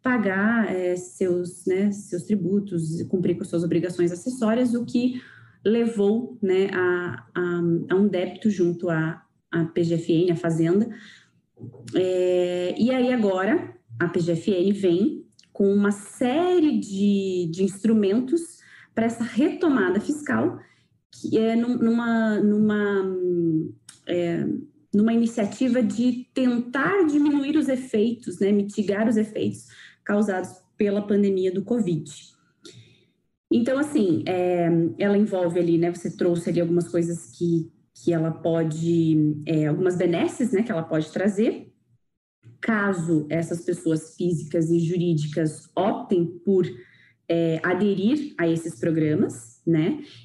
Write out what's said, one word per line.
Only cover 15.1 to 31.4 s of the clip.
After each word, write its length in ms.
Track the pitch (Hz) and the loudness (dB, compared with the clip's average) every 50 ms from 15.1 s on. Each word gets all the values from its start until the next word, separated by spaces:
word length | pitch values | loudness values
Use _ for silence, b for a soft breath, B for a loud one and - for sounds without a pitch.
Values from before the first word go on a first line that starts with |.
| - - - _ _ _ _ _ - | -2 -4 -12 _ _ _ _ _ -2
com 180 | - 202 196 196 | 0 2 4 4
uma 180 | 202 202 202 | 4 4 2
série 880 | 202 - - - - - 269 247 254 311 349 359 359 359 311 302 247 214 | 0 -2 -6 -12 -6 -4 -2 0 0 2 2 2 2 4 4 2 2 0
de, 720 | 190 202 196 190 202 208 202 196 196 190 185 180 175 160 | -2 -4 -2 0 2 2 2 2 0 0 -2 -2 -2 -2
de 120 | 165 180 190 | -2 0 -2
instrumentos 960 | 190 - - - 220 226 220 202 190 196 240 254 254 - 339 339 - - B B B B B B B B | -2 -2 0 0 2 4 4 4 2 2 0 0 0 -2 -2 -2 -6 -16 B B B B B B B B
para 120 | - 226 | -2 -2
essa 180 | 233 226 - 233 | -2 -2 -4 -6
retomada 760 | 233 - 208 285 370 - - 359 330 269 240 190 180 180 208 | -4 0 0 0 0 0 0 0 2 2 2 2 2 0 0
fiscal, 600 | - - 294 - - - 247 220 120 - - B B B B B B B B _ _ _ | -2 -2 -4 -4 -4 -4 -2 0 0 -2 -4 B B B B B B B B _ _ _
que 260 | - - - - - | -16 -12 -6 -2 0
é 180 | 220 220 226 226 | 2 2 2 2
num-, 220 | 233 233 247 247 | 2 0 0 0
numa, 600 | - - 226 233 233 233 233 226 226 220 220 214 208 | 0 2 2 2 2 0 0 0 2 2 0 2 2
numa, 800 | 202 208 208 208 214 214 208 208 208 202 202 196 190 190 185 185 180 180 180 175 170 165 160 156 - - - - _ - - - _ | 2 2 4 4 2 2 2 2 0 0 0 0 -2 -2 -2 -2 -2 -2 0 0 0 0 0 0 -2 -4 -10 -16 _ -20 -20 -14 _
é, 400 | - 175 175 175 170 170 165 - - - - - - _ _ _ _ - | -4 -2 -2 -2 -2 -2 -2 -2 -4 -4 -6 -8 -12 _ _ _ _ 2
numa 200 | 202 208 226 233 | 2 4 4 4
iniciativa 680 | 233 233 226 - - 208 208 - - 262 254 233 254 | 2 0 0 0 -2 -4 -4 -2 -2 0 0 2 2
de 480 | 233 202 - - 247 254 240 - - _ - | 0 0 0 0 0 0 0 -2 -6 _ -4
tentar 720 | 262 262 254 240 233 240 - - 277 277 349 392 403 359 | 0 0 0 0 0 -2 -4 -4 -2 0 0 2 2 2
diminuir 500 | 302 285 294 294 302 285 285 277 277 302 | 2 4 2 4 4 2 2 0 0 0
os 120 | 311 262 254 | 0 2 0
efeitos, 720 | 262 254 - - - 214 208 240 233 - - - 180 - | 0 -2 -2 -2 0 2 2 2 0 -4 -6 -8 -4 0
né, 120 | 202 196 | 2 2
mitigar 580 | 208 202 196 202 - - 202 180 196 202 226 240 | 2 2 0 0 -2 -4 -2 -2 0 0 2 2
os 80 | 226 | 2
efeitos 480 | 214 214 208 - - 156 - - - - B B B B B B B B | 2 0 -2 -2 -4 -4 -4 -4 -8 -12 B B B B B B B B
causados 480 | - 208 208 214 202 190 185 180 - - - _ _ _ | -2 0 0 0 0 -2 -4 -4 -8 -12 -18 _ _ _
pela 240 | - 214 202 196 208 | -2 0 0 0 0
pandemia 500 | 202 208 214 202 202 196 196 185 | 0 0 2 2 4 2 2 2